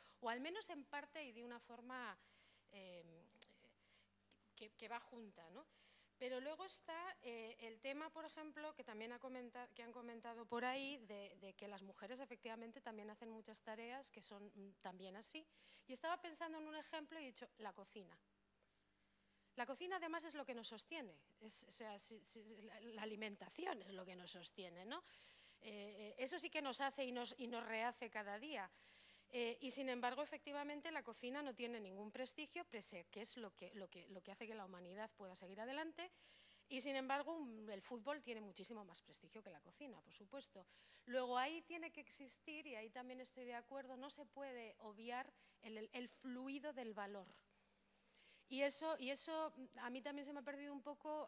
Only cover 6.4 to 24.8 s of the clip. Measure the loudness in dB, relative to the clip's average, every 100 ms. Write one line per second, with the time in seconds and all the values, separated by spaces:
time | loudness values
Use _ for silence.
6.4 | 2 0 0 0 0 0 0 -2 -2 -2
7.4 | -2 -4 -6 -2 0 2 0 -2 -4 -4
8.4 | -4 -2 -2 -2 -4 -2 -2 -2 -2 -2
9.4 | -4 -4 -6 -6 -6 -6 -4 -4 -4 -4
10.4 | 2 6 8 6 4 0 -4 -6 -6 -8
11.4 | -10 -6 -6 -4 -6 -6 -4 -2 -4 -4
12.4 | -4 -2 -4 -4 -4 -4 -4 -4 -4 -4
13.4 | -6 -6 -4 -2 -2 -2 -2 -2 -4 -4
14.4 | -6 -8 -10 -4 -4 -2 -4 0 2 2
15.4 | -2 -12 -16 -14 -6 2 4 4 4 0
16.4 | 0 0 0 -2 0 0 0 -4 -4 -4
17.4 | -8 -4 -4 -4 -8 -8 -10 -14 -20 -20
18.4 | -20 -20 -20 -20 _ _ -20 -20 -20 -20
19.4 | -8 0 2 2 2 4 4 2 2 0
20.4 | 0 0 0 -2 0 0 -2 -6 -18 -8
21.4 | -2 0 2 0 0 0 0 0 -2 -2
22.4 | -2 -8 -6 -6 -4 0 0 2 2 0
23.4 | -4 0 2 2 0 -4 -4 -4 -2 -2
24.4 | -2 -2 -4 -4